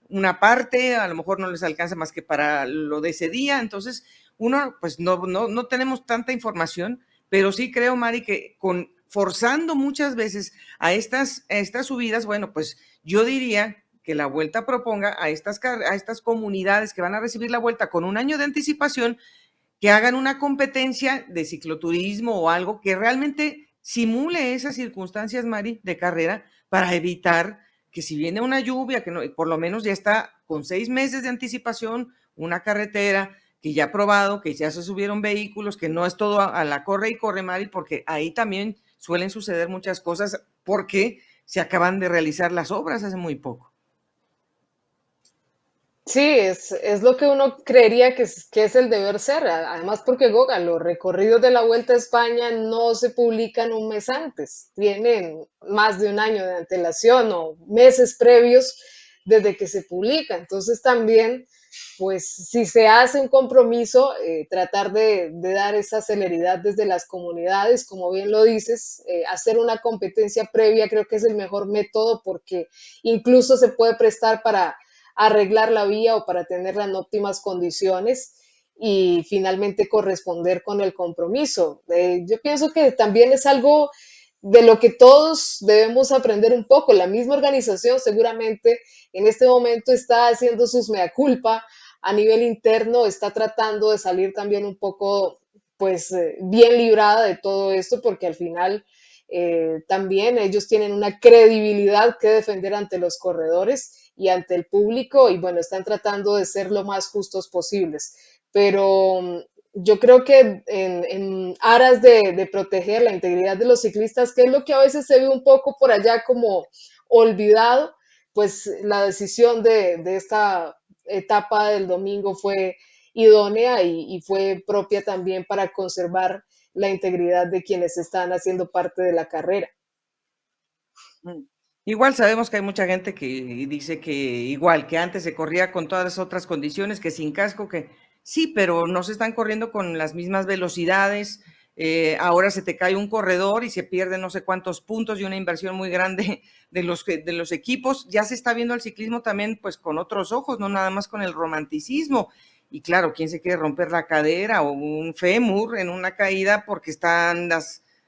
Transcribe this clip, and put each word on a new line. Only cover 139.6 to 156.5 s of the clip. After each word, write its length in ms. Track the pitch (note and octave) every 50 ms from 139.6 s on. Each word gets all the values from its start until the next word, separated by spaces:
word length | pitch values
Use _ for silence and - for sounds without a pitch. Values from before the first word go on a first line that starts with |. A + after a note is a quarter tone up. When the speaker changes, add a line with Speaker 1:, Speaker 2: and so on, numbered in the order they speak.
| A3+ A#3 A3+
Speaker 1:
con 240 | G#3 F#3+ F3 E3
las 180 | D#3+ D#3 D3+ D#3
mismas 300 | E3+ F3 F3+ G3 G3 F#3+
velocidades, 960 | F#3+ G3 F#3 F3+ F3 - E3+ E3+ E3+ F#3 G3 G3 G3 G3+ G#3 G#3 G#3 - - _ _ _ _ _ _ _
eh, 420 | - D#3+ D#3+ D#3+ E3 E3 D#3 D#3 -
ahora 300 | E3+ F3+ E3+ F3 F#3+ G3+
se 100 | F#3+ F#3+
te 160 | F#3 F3+ E3
cae 180 | - F#3 F#3 F#3+
un 140 | G3 G#3 G3+
corredor 560 | G#3+ A3 G3 F#3 F#3 F3+ F#3+ G3 G3+ A3+ B3
y 60 | A3+
se 140 | - F3+ F#3
pierden 360 | - - F3+ F#3+ F#3 F#3 F#3
no 80 | F#3 F#3
sé 140 | F3+ F#3+ F#3
cuántos 400 | - F#3 F#3 F3+ F#3+ E3+ - -
puntos 360 | - A3 A3+ A3+ A3 A3 G3
y 60 | G3+
una 120 | F#3+ F#3+
inversión 400 | F#3+ F#3+ F3+ E3+ D#3+ F#3 F#3 F#3
muy 120 | F#3+ F#3+ F#3
grande 540 | F3 F3+ F#3 F#3+ F#3+ F#3 G3+ F3+ G3 - _ _ _
<laughs> 140 | _ _ _
de 120 | - F3+ F3
los 220 | F3 F3 E3 -
que, 140 | - E3+ E3
de 140 | D#3+ E3+ E3+
los 200 | E3+ E3+ E3 F3
equipos. 540 | D#3 - - B3+ C4+ B3+ C4 C4+ C4 - -
Ya 120 | F#3 G#3 G#3+
se 120 | G#3 B3+
está 180 | A#3 - A#3+ A#3
viendo 220 | A#3 A#3 A#3 A#3+
al 80 | A#3+ A#3
ciclismo 400 | A3+ - - A3 A3 A#3 A#3+ A#3
también, 360 | A3+ G3+ G3+ G#3 G#3 A3 G#3+ -
pues, 160 | G3 D#3+ -
con 180 | - E3+ E3+
otros 340 | D#3 C#4 - - G3+ F#3+ F#3+
ojos, 280 | A3 C4 C4+ - B3+ A#3
no 80 | G3+ G3
nada 220 | G3+ G3 F#3+ F#3+
más 180 | F#3+ G3+ G3+ -
con 140 | - G#3 G3+
el 100 | F3+ E3
romanticismo. 960 | D#3 E3 D#3+ D#3+ D#3 D#3 - - D4+ D4 - B3+ D4 D#4+ D4 C#4 A#3 F#3+ - _ _ _ _ _ _ _ _
Y 140 | - D3+ -
claro, 320 | - E3+ F#3 F3 D#3+ D#3
¿quién 160 | - D#3+ D#3
se 100 | E3+ D#3+
quiere 160 | - F3+ F3+
romper 340 | E3 D#3 D3+ C#3 E3+ F3 D#3
la 160 | E3+ E3+ D#3
cadera 540 | - E3 D#3 D3+ D3+ E3 F3 G3 A3 A3+ F#3+
o 120 | D#3 C#3+ C#3+
un 420 | C#3 D3 D3+ D3+ D#3 D#3+ E3 D#3+
fémur 640 | - - F3+ F#3+ A#3 A#3+ A3+ F#3+ G3+ A3 G#3+ A#3 G#3+
en 100 | F#3 F3
una 280 | F3 F#3 F#3 F#3 F#3
caída 480 | - G3+ F#3+ F#3+ F#3+ F#3+ G3